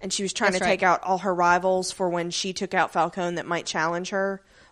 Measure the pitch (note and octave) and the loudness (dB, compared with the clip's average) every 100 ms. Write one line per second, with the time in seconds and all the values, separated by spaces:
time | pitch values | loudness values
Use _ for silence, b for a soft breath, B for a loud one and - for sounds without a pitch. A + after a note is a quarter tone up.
0 | G3 - F#3+ - G#3 F#3 F3+ F#3+ F#3 E3 | -8 -4 -4 0 2 2 2 2 4 2
1 | - F#3 F#3+ F3 F3 F3+ F#3 F#3 F#3 - | 2 0 0 2 4 4 4 2 0 -2
2 | F3+ F3 E3+ E3+ G3 F3+ F#3+ F#3 D#3 F3+ | 0 0 -2 -4 -6 -4 -2 0 0 2
3 | E3 F#3+ F3 E3+ D#3+ E3+ - F3+ D#3+ F3 | 0 0 -4 -4 -4 -4 -4 -2 0 -2
4 | F3+ G3 G3 G3 b b b | -4 -2 -2 -4 b b b